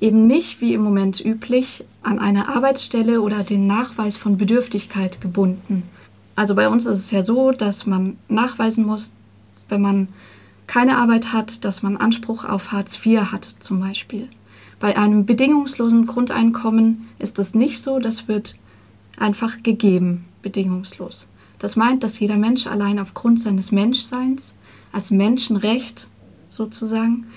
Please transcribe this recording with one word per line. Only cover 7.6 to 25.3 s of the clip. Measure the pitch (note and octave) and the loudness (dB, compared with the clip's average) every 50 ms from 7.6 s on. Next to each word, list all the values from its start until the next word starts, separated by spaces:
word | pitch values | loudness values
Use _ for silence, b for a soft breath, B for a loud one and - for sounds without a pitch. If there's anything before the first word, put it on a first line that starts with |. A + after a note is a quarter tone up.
| A3 G3+ G3+ - - | 0 -2 -2 -2 -2
man | G3+ F#3+ F#3+ F#3+ F#3+ - - - - | -2 -2 0 -2 -2 -6 -8 -6 -2
nachweisen | A3 G#3+ B3 B3+ - - A3+ A3+ A3 A3+ A3 | 0 0 0 0 -2 -2 -2 0 2 2 0
muss, | G#3 G#3+ G#3 - - - - - _ _ - - _ _ _ _ - | 0 -2 -4 -6 -10 -14 -20 -20 _ _ -20 -20 _ _ _ _ -4
wenn | G#3 G3+ | 0 0
man | G3+ G3+ G3 G3 F#3+ F#3+ B B B B B B B B B B B | 2 2 2 2 0 -2 B B B B B B B B B B B
keine | - - A#3+ B3+ C4 B3+ B3 | -2 0 2 4 4 4 4
Arbeit | A#3+ A#3 A#3 A3+ A3+ - | 4 4 4 2 2 0
hat, | A#3 A3 A3 - - - - | -2 -4 -4 -4 -6 -6 -4
dass | G3+ F#3+ - | -6 -4 -2
man | - G3 G3+ | -2 -4 -2
Anspruch | - G#3+ A3+ A3+ A#3 - - A3+ A3 - | 0 0 0 0 0 -4 -8 -8 -8 -6
auf | - G3 F#3+ - - | -4 -4 -4 -4 -4
Hartz | G#3+ G3+ G3 - - | -4 -4 -4 -6 -8
vier | - - A3 A3+ A3 G3+ F#3+ | -2 0 2 2 2 2 -2
hat, | - F#3+ - - - - | -4 -8 -10 -14 -16 -12
zum | - - G3 F#3 | -6 -4 -4 -4
Beispiel. | F#3+ F#3+ G3+ - - - B3 G#3+ B3 - - B B B B B B B B - | -4 -4 -6 -8 -10 -10 -10 -10 -10 -12 -16 B B B B B B B B -4
Bei | - G#3 G3 G#3+ | -2 0 2 2
einem | G#3 G#3 G#3 G#3 G3 | 4 4 4 4 4
bedingungslosen | G#3 A#3 A#3+ C4 C#4+ D4+ D4 C#4+ C4 - - A#3 A#3 A#3 A#3 A3+ | 4 2 4 4 4 4 2 2 -2 -2 -2 2 4 4 4 4
Grundeinkommen | A3+ A3+ A#3+ B3 B3 - - A3+ A#3 A#3 A#3 A#3 A3 A3 A3+ A3+ A3+ A3+ - - - - - | 2 0 -2 -2 -2 0 2 2 2 2 0 0 0 2 4 4 4 2 0 -6 -14 -12 -10
ist | - - - - | -10 -6 -4 -4
es | G3 F#3+ - | -2 0 2
nicht | A3 B3 D#4 - - | 2 2 0 -2 -4
so, | - C4+ C4+ C4 | -4 -4 -2 -2
das | A3+ A3+ A3+ - - - | -2 -2 -4 -4 -4 -4
wird | G#3+ G#3 G#3+ - - b b b b b b b b b b b - - | -4 -4 -4 -8 -12 b b b b b b b b b b b -8 -4
einfach | G#3+ G#3 G3+ - A#3 A#3 A3+ - - | -2 -2 0 -2 -4 -6 -6 -4 -2
gegeben, | A3+ A3+ A3+ A3 G3+ F#3 F3+ F3+ F3+ F3 F3 - - - _ | -2 0 2 4 4 4 4 2 0 -2 -4 -6 -12 -16 _
bedingungslos. | - G3+ G3 G3+ F#3+ F#3 F3+ F#3 F#3+ - - - D#3+ - - - - b b b b b b - | -12 -6 -4 -2 -2 -2 -2 -4 -6 -10 -12 -12 -14 -14 -14 -16 -20 b b b b b b -10
Das | - G#3 - | -8 -4 0
meint, | A3+ A3+ A#3+ C4 C4 B3 | 2 2 2 2 0 -2
dass | A3 - - | -4 -4 -2
jeder | G#3+ G#3 G#3 | -2 0 0
Mensch | G#3 G#3+ A3+ B3+ B3+ - - | 2 2 2 2 0 -2 -2
allein | - G#3 G3+ G3+ G3+ G3+ | -4 -2 0 0 -2 -2
aufgrund | G3 - - - - A#3 A#3 A3+ | -4 -8 -8 -2 2 2 2 2
seines | A3+ G#3+ G3 F#3+ F#3+ - | 2 0 0 -2 0 0
Menschseins, | G#3 G3 G3+ A#3 C4 B3+ - - B3 B3 B3+ C4 C4 C4+ - - b b b b b b b b | 2 2 2 2 0 0 -4 -6 -6 -4 -2 -2 -2 -4 -6 -10 b b b b b b b b
als | - G#3 G3 - | -8 -6 -2 2
Menschenrecht | G#3 F#3+ G3 A3 | 2 4 4 4